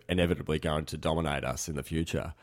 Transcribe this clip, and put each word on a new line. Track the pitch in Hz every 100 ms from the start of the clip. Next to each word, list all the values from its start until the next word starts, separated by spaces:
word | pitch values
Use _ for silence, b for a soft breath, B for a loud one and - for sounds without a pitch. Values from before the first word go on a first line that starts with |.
| -
inevitably | 90 87 85 - 78
going | 82 76 78
to | 78
dominate | 82 80 80 69 64
us | 64 -
in | 73
the |
future. | - 82 85 71 78 -